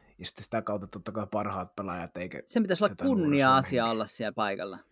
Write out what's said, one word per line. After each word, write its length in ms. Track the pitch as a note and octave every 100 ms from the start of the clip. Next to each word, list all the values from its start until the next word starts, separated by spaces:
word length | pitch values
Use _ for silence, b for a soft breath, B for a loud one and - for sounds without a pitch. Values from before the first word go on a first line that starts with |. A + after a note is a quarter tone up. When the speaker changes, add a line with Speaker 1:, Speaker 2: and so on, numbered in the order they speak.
| B B
Speaker 1:
ja 80 | F2+
sitten 180 | -
sitä 180 | - A2+
kautta 240 | G#2+ G#2 F#2+
totta 260 | G2+ F#2+
kai 140 | G#2+ G2+
parhaat 460 | G#2+ G2+ G2 F#2 -
pelaajat, 400 | F#2+ F2 F2 F2
eikä 260 | F2+ - -
Speaker 2:
Sen 160 | A#3+
pitäisi 220 | G3 F3+
olla 40 | G3+
Speaker 1:
tätä 160 | G3
Speaker 2:
kunnia-asia 800 | C4+ A3+ D#3 C#3+ C3+ C3+ C3 B2
Speaker 1:
nuorisoa 100 | A2+
Speaker 2:
olla 140 | A2+ G#2+
siellä 260 | - A2
paikalla. 460 | - G#2 G2 G2 F#2 -